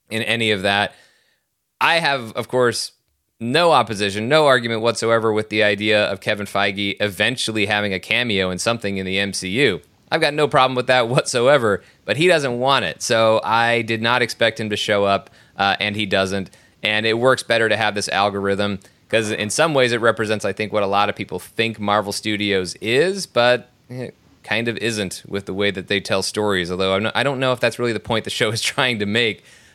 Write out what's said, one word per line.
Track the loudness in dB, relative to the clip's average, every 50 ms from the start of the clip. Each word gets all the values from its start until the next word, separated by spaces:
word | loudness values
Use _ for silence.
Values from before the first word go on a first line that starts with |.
| _ -8
in | -6 -4
any | -2 -2 -2 0 0 0
of | 0 2
that. | 2 2 2 2 0 -2 -4 -12 _ _ _ _ _ _ _ _ _ _ _ _ _ _ _ 0
I | 2 2 2
have, | 2 2 0 -2 -2 -4 -6 -6
of | -8 -6
course, | -2 0 2 2 2 0 -2 -6 -10 -12 _ _ _ _ _ _ _ _ -10
no | -4 0 2 4 4 6
opposition, | 4 4 2 0 -2 -2 -2 -2 -2 -2 0 2
no | 2 4 6
argument | 4 4 4 2 -2 -2 0
whatsoever | 0 0 0 0 2 2 2 2 2 2
with | 2 0 0 0
the | 0 2 2
idea | 2 2 2 2 2 4 4 2
of | 0 -2 -2
Kevin | -2 -2 -2 -2 -4
Feige | -4 0 0 0 0 0 -2 -4 -4 -2 -2
eventually | -2 -2 0 0 0 0 0 -2 -4 -4 -2 -2 0
having | 0 0 0 0 -2
a | -4 -4
cameo | -4 -2 -2 -2 0 0 0 0 0 -2
in | -2 -2
something | -2 -2 -2 -2 -4 -4 -4 -4
in | -4
the | -2 -2 -2
M | -2 -2
C | -4 -6 -6 -4
U. | 0 0 2 2 0 -2 -8 _ _ _ _ -4
I've | -2 0
got | 0 0 0
no | 0 0 2
problem | 4 4 4 4 2
with | 0 0 2
that | 2 2 2 2
whatsoever, | 0 0 0 0 0 2 4 4 4 4 4 2 0 0 -4 -10 _ _ _
but | -4 0
he | 2 4
doesn't | 4 4 4 2 -2 -2 0
want | 2 2 2 2 0
it. | -2 -6 -6
So | -2 0 2 4 4 4 2 2 0
I | 0 2 2 2 2 2 0
did | 0 -2 -4 -2
not | 0 2 2 2
expect | 0 -2 0 0 0 0 0 -2
him | -4 -4
to | -4
show | -4 -2 0 2 2 2
up, | 2 2 0 -2 -6 -20 -20 _ _ _
uh, | 0 0 0 0 0
and | -2 -4 -2
he | -4 -2
doesn't. | 0 0 0 0 0 -2 -6 -6 -8 -14 -20 _ _ _ _
And | -4 -2 -2 0 0
it | 0 0
works | 2 2 2 2 2 0
better | 0 2 2 2 2
to | 2
have | 2 0 0 0
this | -2 -4 -2
algorithm, | 0 0 0 0 0 -2 -2 -2 0 0 0 -2 -4 -6 -10 -16 _ _ _ -2
'cause | -2 0 0 -2
in | -2 -4 -4 -2
some | 0 0 0 2
ways | 4 2 2 2
it | 2 2
represents, | 2 2 2 0 0 -2 -2 -2 -2
I | -4
think, | -4 -4 -4 -2
what | -2 -2
a | 0 2
lot | 2 2 2 2
of | 0
people | -4 -8 -8 -8 -10
think | -10 -8 -4 -4 -2 -2 -4 -4
Marvel | -2 0 2 2 0 -2
Studios | -6 -6 -4 -4 -2 -2 0 0 0 0 -2 -4 -8 -6
is, | -4 0 2 2 2 0 -2 -6 -8
but | -2 0 2 4 4 2 2 -2 _ _ _ _ -16
it | -12 -12 -12 -12 -14 _ _ _ _ _
kind | -8 -4 -4 -2 -2
of | -4 -4 -2
isn't | -4 -2 -2 -2 -4 -6 -8 -10 -10 -8
with | -8 -8 -8
the | -6 -4
way | -2 -2 -2
that | -2 -4 -4
they | -4 -4 -4
tell | -2 -2 -2 -2
stories. | -2 -2 -2 -2 0 0 0 0 -2 -2
Although | -2 -2 0 0 0
I'm | 0 -2
not, | -2 -2
I | -2
don't | -2 -2 -2 -2
know | -2 -2
if | 0 0
that's | 0 -2 0 -2
really | -2 -2
the | -4 -4
point | -4 -4 -2 -2 -4
the | -4
show | -2 -2 -2 0
is | 0 -2
<laughs> | -4 -4 0
trying | 0 0 0 0 -2
to | -2
make, | -2 0 0 0 0 -2 -6 _ -20 -20 -20 -20 _